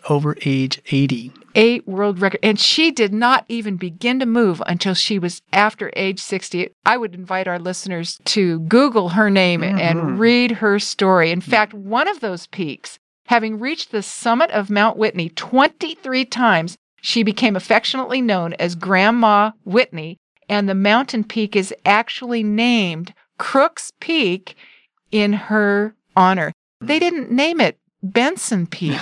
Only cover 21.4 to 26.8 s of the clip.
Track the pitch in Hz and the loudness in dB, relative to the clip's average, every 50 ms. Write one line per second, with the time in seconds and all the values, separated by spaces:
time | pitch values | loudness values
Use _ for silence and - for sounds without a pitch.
21.4 | 214 202 - 202 185 190 - - - 196 202 214 233 - - - 254 240 240 233 | -2 0 0 -2 -2 -2 -6 -4 0 2 2 2 0 -2 -6 -10 -6 -4 -4 -2
22.4 | 214 208 208 220 233 247 240 226 196 175 160 160 175 - - _ _ _ _ - | -2 0 0 2 2 2 2 2 2 0 -2 -6 -10 -12 -16 _ _ _ _ -12
23.4 | - - - 269 285 330 - - - - - _ - 320 330 320 240 180 180 190 | -6 0 2 2 2 2 0 -4 -14 -16 -16 _ -6 -2 0 0 0 0 0 -2
24.4 | - - - _ - - _ _ _ _ _ _ _ _ 214 214 208 208 208 196 | -6 -12 -20 _ -20 -20 _ _ _ _ _ _ _ _ 0 0 2 2 0 -2
25.4 | - - 214 214 208 202 202 202 208 220 - _ _ _ _ 196 185 185 190 185 | -2 0 0 2 2 2 2 2 0 -2 -6 _ _ _ _ 4 4 4 4 2
26.4 | 156 151 - _ _ _ _ _ | 0 -4 -6 _ _ _ _ _